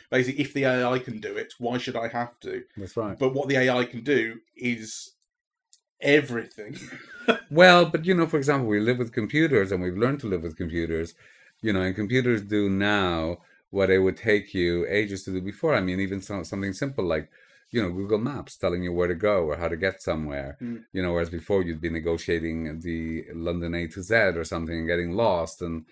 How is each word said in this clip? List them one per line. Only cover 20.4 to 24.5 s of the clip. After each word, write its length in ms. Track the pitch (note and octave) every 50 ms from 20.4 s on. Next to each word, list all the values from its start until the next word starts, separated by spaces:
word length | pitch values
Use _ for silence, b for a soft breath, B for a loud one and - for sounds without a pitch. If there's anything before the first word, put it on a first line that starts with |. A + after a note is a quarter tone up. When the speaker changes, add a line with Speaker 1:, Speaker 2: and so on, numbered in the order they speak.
| C#2 C2+ C#2+ - B2
Speaker 1:
Mm. 220 | A#2+ A#2 A2+ - _ -
Speaker 2:
you 100 | F#2+ F2+
know, 100 | F2+ F2
whereas 160 | F2 E2+ E2
before 340 | E2+ E2+ - - G#2 G2 F#2
you'd 160 | E2+ E2 D#2
be 100 | D#2+ E2+
negotiating 880 | E2 E2 D#2 E2 E2+ E2 - - F2 E2 D#2+ E2 E2 E2 D#2+ D#2 D2+ E2
the 440 | E2 F2+ E2 E2 E2 D#2+ D#2+ D#2+ - - D2
London 400 | E2 E2 E2+ F2 F2 E2+ E2+ E2+
A 140 | E2+ E2+ D#2+
to 140 | - G2 F#2
Z 120 | F2 A2
or 300 | A#2 G#2+ F#2+ F2 E2 E2
something 340 | D#2